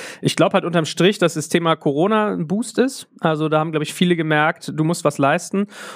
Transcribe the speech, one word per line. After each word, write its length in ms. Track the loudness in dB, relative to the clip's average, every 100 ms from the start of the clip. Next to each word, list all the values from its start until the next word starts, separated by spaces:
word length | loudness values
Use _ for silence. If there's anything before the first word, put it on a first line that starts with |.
| -16 -6
Ich 120 | -2
glaub 200 | 2 2
halt 100 | 2
unterm 200 | 0 0
Strich, 340 | 0 2 2 4
dass 160 | 0
das 140 | 0 -2
Thema 280 | 0 2 0
Corona 560 | 0 0 2 2 0
ein 160 | -2 -2
Boost 300 | -4 -2 0
ist. 300 | 0 -2 -16 -4
Also 280 | -2 0 0
da 120 | 0
haben, 100 | 0
glaub 120 | -2
ich, 120 | -4
viele 220 | 0 2 2
gemerkt, 560 | 2 2 2 -2 -6
du 100 | -2
musst 200 | -2 0
was 140 | 0 2
leisten. 480 | 2 0 -2 -4 -4 -8 -18